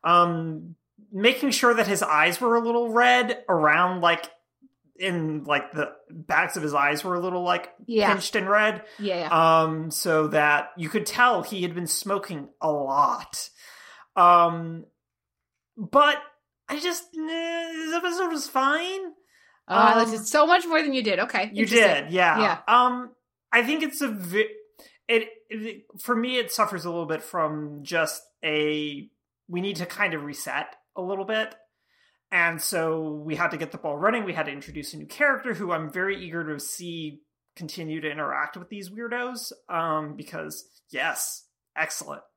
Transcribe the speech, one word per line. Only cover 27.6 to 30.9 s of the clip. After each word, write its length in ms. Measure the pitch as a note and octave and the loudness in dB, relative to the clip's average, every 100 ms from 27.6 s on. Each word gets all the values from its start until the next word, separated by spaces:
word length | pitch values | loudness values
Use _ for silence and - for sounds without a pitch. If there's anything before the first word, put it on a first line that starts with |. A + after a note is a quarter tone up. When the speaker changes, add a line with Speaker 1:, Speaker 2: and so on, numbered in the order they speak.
| D3 D3 | -8 -12
Speaker 1:
just 380 | C#3 E3+ D#3 - _ _ | -4 -2 -2 -4 _ _
a, 680 | D#3 D3+ D3+ D3+ D3+ C#3+ - _ _ _ - | -2 0 0 -2 -4 -8 -16 _ _ _ -8
we 140 | F3 | -6
need 160 | G3 E3 | -4 -6
to 80 | F3 | -8
kind 280 | - G3+ | -4 -4
of 100 | D#3+ | -2
reset 520 | D3 C#3 - C3+ - - _ | -8 -10 -8 -8 -8 -16 _